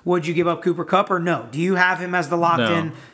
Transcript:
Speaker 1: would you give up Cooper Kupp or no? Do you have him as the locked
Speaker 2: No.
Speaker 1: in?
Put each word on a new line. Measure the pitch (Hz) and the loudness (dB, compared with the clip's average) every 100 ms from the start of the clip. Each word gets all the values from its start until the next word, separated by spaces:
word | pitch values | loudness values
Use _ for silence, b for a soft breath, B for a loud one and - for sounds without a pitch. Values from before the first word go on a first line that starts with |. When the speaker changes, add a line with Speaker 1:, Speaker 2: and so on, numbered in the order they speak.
| 175 | -2
Speaker 1:
would | 180 156 | 0 0
you | |
give | 170 170 | 0 0
up | 165 | 0
Cooper | 180 170 165 | -2 -2 0
Kupp | 190 202 | 0 2
or | 180 | 0
no? | 170 139 117 | 0 -2 -4
Do | 139 | -2
you | 180 180 | 0 2
have | 180 180 | 2 0
him | 180 175 | -2 -2
as | 143 | -2
the | 170 | 0
locked | 170 170 | 2 2
Speaker 2:
No. | 185 | 2
Speaker 1:
in? | 170 165 B B | 0 -2 B B